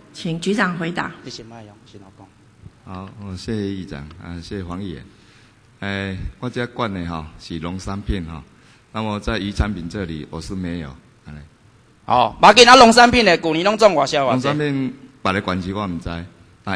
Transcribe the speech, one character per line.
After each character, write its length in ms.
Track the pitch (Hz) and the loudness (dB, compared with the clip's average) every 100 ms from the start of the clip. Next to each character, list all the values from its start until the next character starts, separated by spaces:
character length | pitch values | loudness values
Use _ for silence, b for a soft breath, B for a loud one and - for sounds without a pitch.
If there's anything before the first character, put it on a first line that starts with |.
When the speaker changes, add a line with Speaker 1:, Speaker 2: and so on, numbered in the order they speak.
| - | -20
Speaker 1:
请 260 | - 175 165 | -10 -8 -6
局 160 | 185 208 | -2 0
长 200 | 185 170 | -2 -2
回 140 | 165 | -6
答。 200 | 175 - - | -6 -8 -10
Speaker 2:
你 60 | - | -16
先 160 | - 113 | -16 -18
卖 120 | 117 | -20
用， 120 | 104 101 - | -20 -20 -20
先 100 | 107 | -20
老 60 | 95 95 | -20 -20
讲。 800 | 98 _ _ _ - _ - 92 | -20 _ _ _ -20 _ -16 -14
Speaker 3:
好， 140 | 95 107 | -14 -16
我 120 | 101 92 | -12 -12
谢 180 | - | -6
谢 140 | 110 98 | -4 -4
议 180 | 98 82 | -6 -10
长， 140 | 76 76 80 | -12 -14 -16
啊， 100 | - 87 | -14 -14
谢 160 | 82 101 | -12 -12
谢 60 | |
黄 180 | 90 90 | -10 -10
议 100 | 98 | -10
员。 140 | 76 - _ _ _ _ _ _ - | -12 -16 _ _ _ _ _ _ -14
哎， 380 | 98 98 98 95 - - | -8 -6 -6 -8 -10 -10
我 100 | 123 | -10
这 160 | 123 120 | -8 -8
管 260 | - 113 | -6 -6
的 140 | 95 85 | -6 -8
哈 180 | 82 78 - | -10 -12 -18
是 200 | - 82 | -12 -10
农 180 | 85 92 | -8 -10
产 240 | 101 98 | -8 -10
品 240 | 101 101 80 | -6 -6 -6
哈， 160 | 80 - _ _ _ _ | -14 -18 _ _ _ _
那 120 | 110 | -8
么 160 | 110 104 | -6 -6
在 180 | 117 110 | -4 -4
渔 140 | 101 | -4
产 200 | 95 104 | -4 -4
品 160 | 92 82 | -4 -8
这 180 | 104 87 | -8 -8
里 200 | 78 - | -10 -10
我 100 | 82 | -12
是 140 | 82 95 | -10 -8
没 240 | 87 85 | -8 -8
有。 100 | 71 64 _ _ - | -12 -18 _ _ -20
哎。 60 | 76 73 _ _ _ _ _ - | -20 -20 _ _ _ _ _ -2
Speaker 2:
哦， 300 | 123 117 - | 0 0 6
无 60 | 190 | 6
要 60 | |
紧， 140 | 214 240 | 10 10
啊， 60 | |
农 180 | 262 233 | 12 10
产 200 | 233 240 | 10 8
品 120 | 247 | 6
的， 140 | 208 165 | 4 4
去 140 | 165 | 2
年 120 | 156 | 0
拢 140 | 190 214 | 0 4
总 160 | 214 | 4
偌 140 | 156 135 | 4 0
少 180 | 147 131 | 0 0
啊？ 80 | |
Speaker 3:
农 80 | 127 | 0
产 160 | 139 151 | 0 -2
品 340 | 147 139 131 - - _ | -2 -2 -4 -8 -20 _
别 120 | 98 | -2
的 60 | 95 | -2
县 220 | 95 92 | -2 -4
市 120 | 90 98 | -4 -4
我 100 | 101 | -4
唔 140 | 85 | -6
知， 100 | 87 | -8
啊， 680 | 82 87 - - _ - | -10 -12 -18 -20 _ -8